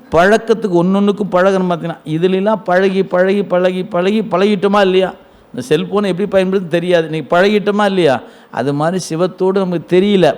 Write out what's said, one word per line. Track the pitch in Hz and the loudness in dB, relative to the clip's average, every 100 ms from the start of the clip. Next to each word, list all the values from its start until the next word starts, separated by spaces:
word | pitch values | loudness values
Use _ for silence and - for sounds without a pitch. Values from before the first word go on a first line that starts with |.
| - | -2
பழக்கத்துக்கு | 156 185 220 226 196 208 175 | 2 4 2 0 -2 0 0
ஒண்ணொண்ணுக்கும் | 180 196 202 196 190 | 2 2 0 -2 -2
பழகணும் | 180 190 190 180 | 0 2 2 -2
பார்த்தீங்கன்னா, | 170 165 160 160 | -4 -6 -10 -6
இதுலெல்லாம் | 156 185 190 202 220 | -2 0 0 0 -2
பழகி, | 185 180 196 190 | 0 0 2 0
பழகி, | 190 180 190 202 | 0 0 2 0
பழகி, | 196 180 185 185 | 0 0 0 -2
பழகி, | 180 175 185 220 | -4 -2 0 -2
பழகிட்டோமா | 208 170 208 202 202 208 | -2 0 0 0 0 2
இல்லையா? | 190 185 185 - - - _ | 2 2 0 -6 -20 -20 _
இந்த | - 123 156 | -10 -2 -2
செல்போனை | 180 202 202 175 | 0 -2 -2 -2
எப்படி | |
பயன்படுத்துன்னு | 202 190 185 196 170 | -2 0 0 -2 -2
தெரியாது, | 170 180 170 | -2 0 0
இன்னைக்கு | 160 156 127 170 | 0 -6 0 2
பழகிட்டோமா | 202 208 208 208 | 2 2 0 0
இல்லையா? | 208 190 156 123 - - - | 0 2 2 0 -4 -20 -10
அது | - 131 | -6 -4
மாதிரி | 143 160 185 | -2 -2 -4
சிவத்தோடு | - 160 180 - 190 196 | -4 -4 -4 -2 -2 0
நமக்கு | 185 170 - 180 | -2 -4 0 2
தெரியல, | 208 196 156 | 4 4 2